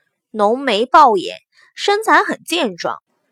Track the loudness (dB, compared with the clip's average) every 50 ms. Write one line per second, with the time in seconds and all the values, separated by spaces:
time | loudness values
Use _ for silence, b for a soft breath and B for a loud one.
0 | _ _ _ _ _ _ -4 -2 -2 0 -2 -2 -2 -2 -2 -2 0 4 6 6
1 | 6 6 4 2 -2 -6 -10 -14 _ b b b b b b -6 -2 -2 -2 -2
2 | 0 0 2 2 0 -2 -6 -10 _ -6 -4 -4 -4 -4 -6 -8 -8 -10 -10 -10
3 | _ _ _ _ _ _